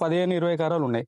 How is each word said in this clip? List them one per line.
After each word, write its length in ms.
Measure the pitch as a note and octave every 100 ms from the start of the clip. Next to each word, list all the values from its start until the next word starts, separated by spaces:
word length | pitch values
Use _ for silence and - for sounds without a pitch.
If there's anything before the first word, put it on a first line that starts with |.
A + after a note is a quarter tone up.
పదిహేను 320 | E3 F3 F3+
ఇరవై 220 | F3 E3+ D#3+
కర్రలు 280 | D#3+ E3+
ఉన్నాయి. 240 | C3 A#2